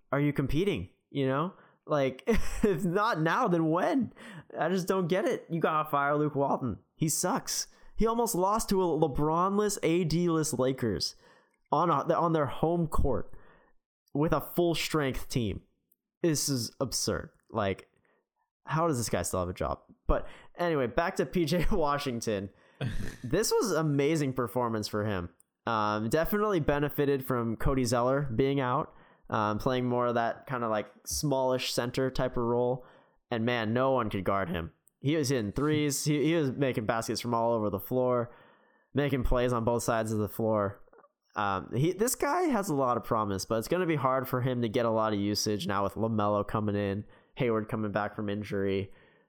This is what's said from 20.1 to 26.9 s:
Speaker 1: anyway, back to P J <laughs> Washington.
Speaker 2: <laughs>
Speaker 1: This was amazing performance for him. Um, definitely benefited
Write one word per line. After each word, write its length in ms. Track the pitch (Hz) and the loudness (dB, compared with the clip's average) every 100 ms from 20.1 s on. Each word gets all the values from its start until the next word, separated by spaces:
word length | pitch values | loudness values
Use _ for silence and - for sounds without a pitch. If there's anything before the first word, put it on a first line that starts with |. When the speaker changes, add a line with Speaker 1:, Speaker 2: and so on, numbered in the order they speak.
| 143 - - - - | -2 -2 -12 -18 -4
Speaker 1:
anyway, 280 | 175 151 117 | -2 0 0
back 300 | 160 175 190 | 0 -2 0
to 100 | 175 | 0
P 180 | 185 | 0
J 220 | 156 175 - | 0 2 2
<laughs> 20 | |
Washington. 760 | 202 147 143 135 117 113 101 95 - - - | 2 2 0 -2 -4 -2 -2 -4 -12 -20 -8
Speaker 2:
<laughs> 80 | 120 95 98 - | -4 -2 -4 -6
Speaker 1:
This 280 | 123 165 - | -2 0 2
was 200 | 453 240 | 2 2
amazing 600 | 156 156 143 143 160 139 | 2 2 2 2 2 0
performance 560 | 127 117 127 120 110 104 | -2 -2 0 0 -2 -2
for 160 | 107 | -2
him. 240 | 107 95 87 _ _ _ - | 0 -2 -4 _ _ _ -2
Um, 420 | 110 107 107 113 | 0 0 0 2
definitely 520 | 156 160 208 214 185 | 0 2 0 2 2
benefited 640 | 147 147 147 | 2 2 0